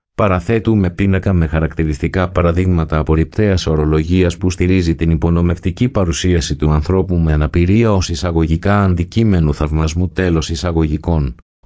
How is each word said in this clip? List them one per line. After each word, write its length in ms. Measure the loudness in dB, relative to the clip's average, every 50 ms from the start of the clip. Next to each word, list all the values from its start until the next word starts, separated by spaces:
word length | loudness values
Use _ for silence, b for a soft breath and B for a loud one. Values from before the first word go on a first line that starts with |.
| _ _ _
παραθέτουμε 760 | -2 0 0 0 0 0 -2 -2 0 0 2 2 2 2 0
πίνακα 440 | 0 -2 0 0 0 0 0 0 2
με 140 | 2 0 0
χαρακτηριστικά 840 | 0 0 -2 -2 -2 -2 -2 -2 -2 -2 -4 -2 -2 -2 -2 -2
παραδείγματα 680 | 0 0 0 2 2 0 0 2 0 0 0 0 -2 -2
απορριπταίας 720 | 0 0 0 0 0 0 -2 0 0 2 0 0 0 0
ορολογίας 680 | 0 0 0 2 0 0 0 0 2 2 2 2 0 -2
που 120 | -4 -4
στηρίζει 460 | -2 0 0 2 2 2 2 0 0
την 160 | 0 0 0
υπονομευτική 800 | 0 2 2 0 2 2 2 0 -2 -2 -4 -6 -2 -2 -2 -2
παρουσίαση 680 | 0 0 -2 -2 -2 -2 0 0 0 0 0 -2 -2
του 160 | -2 0 0
ανθρώπου 440 | 2 2 0 2 0 0 0 0 0
με 180 | 0 2 2 2
αναπηρία 600 | 2 0 0 0 0 2 2 2 2 2 2 2
ως 160 | 0 0 -2
εισαγωγικά 720 | -4 -4 -4 -2 0 0 0 0 0 0 0 0 2 2 2
αντικείμενου 720 | 2 0 0 -2 -2 -2 0 2 2 2 2 2 2 0
θαυμασμού 560 | 0 -2 -2 0 0 -2 -2 -2 -2 -4 -2
τέλος 400 | -2 -2 0 0 0 0 -2 -4
εισαγωγικών. 840 | -6 -6 -4 -2 0 0 0 0 -2 -2 -2 0 0 0 0 -2 -4 -10 -16 _ _ _ _